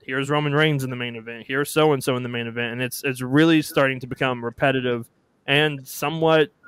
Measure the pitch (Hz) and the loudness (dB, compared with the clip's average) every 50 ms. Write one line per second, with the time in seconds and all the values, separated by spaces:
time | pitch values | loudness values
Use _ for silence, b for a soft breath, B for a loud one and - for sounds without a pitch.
0 | - - 131 135 135 135 147 147 147 147 143 147 156 156 151 135 135 127 127 123 | -12 -6 -4 -4 -2 0 0 0 0 2 2 2 4 4 2 0 -2 -4 -6 -6
1 | 123 120 117 113 110 117 117 113 110 - 135 139 147 - - 160 156 156 147 131 | -6 -6 -8 -10 -12 -12 -14 -14 -10 -6 -4 -4 -2 0 2 4 4 4 4 2
2 | - - 127 123 123 120 123 120 117 117 113 120 120 117 117 123 127 123 - - | 0 -2 -2 -2 -2 -4 -6 -6 -6 -6 -4 -4 -4 -4 -4 -6 -6 -6 -6 -6
3 | - 143 127 127 127 127 131 147 160 165 165 156 143 - - 160 139 135 131 127 | -6 -6 -4 -4 -4 2 4 6 6 6 6 4 2 0 0 2 2 2 0 -2
4 | 127 123 123 - 139 131 127 120 120 117 117 - 151 139 131 131 123 127 120 120 | -8 -10 -6 -4 -2 -2 -2 -2 -6 -8 -6 -2 0 0 0 0 0 -2 -2 -2
5 | 113 - _ _ _ _ _ _ - - 139 147 151 151 147 139 131 - - - | -4 -10 _ _ _ _ _ _ -4 0 2 2 2 2 -2 -4 -12 -14 -10 -6
6 | 151 143 160 160 160 160 160 156 151 147 _ _ _ | -4 -4 -2 2 2 4 6 4 4 2 _ _ _